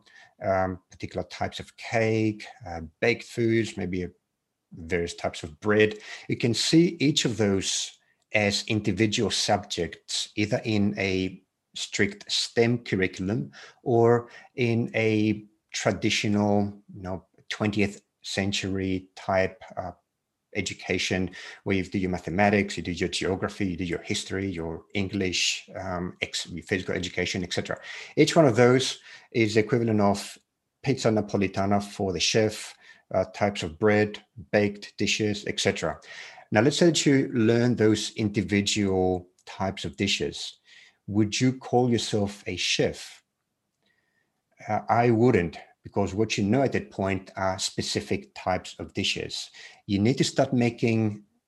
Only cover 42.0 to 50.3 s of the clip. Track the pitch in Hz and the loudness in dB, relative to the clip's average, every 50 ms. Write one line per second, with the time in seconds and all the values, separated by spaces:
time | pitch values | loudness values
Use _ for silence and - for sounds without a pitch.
42 | - - - 107 101 101 104 - - 107 92 - - - - - 139 92 - - | 0 -2 -2 -2 -2 -2 -4 -8 -10 -8 -6 -4 -4 -2 0 0 0 0 -2 -6
43 | - - - - _ _ _ _ _ _ _ _ _ _ _ _ _ _ _ _ | -12 -18 -20 -20 _ _ _ _ _ _ _ _ _ _ _ _ _ _ _ _
44 | _ _ _ _ _ _ _ _ _ _ _ - - - 107 101 - - 110 117 | _ _ _ _ _ _ _ _ _ _ _ -14 -8 -6 -4 -4 -2 0 2 4
45 | 120 120 117 110 120 127 117 95 87 85 - - - - _ _ - - - 107 | 4 4 4 6 6 6 6 4 2 0 -4 -8 -16 -20 _ _ -18 -6 -2 -2
46 | 98 90 92 98 110 - - - 101 98 113 135 139 120 - 98 - - - - | -2 0 0 0 0 0 0 0 2 2 2 2 2 2 0 -2 -4 -6 -6 -4
47 | 95 95 98 92 - - - 98 95 95 95 98 - - - - 104 - - 110 | -2 -2 -2 -4 -6 -8 -8 -4 -2 -2 -2 -2 -4 -6 -4 -6 -6 -4 -4 -4
48 | 101 - 104 101 - - - - - 92 92 92 - - - - - - - - | -4 -2 -4 -4 -6 -8 -16 -8 -4 -2 -2 -2 -4 -8 -14 -14 -14 -10 -6 -4
49 | 95 - - 85 - - - - - - - - - - - - _ - 101 98 | -2 -2 -2 -4 -6 -8 -8 -10 -12 -12 -14 -20 -20 -20 -20 -14 _ -2 0 2
50 | 101 117 143 - 175 - | 4 4 4 2 0 0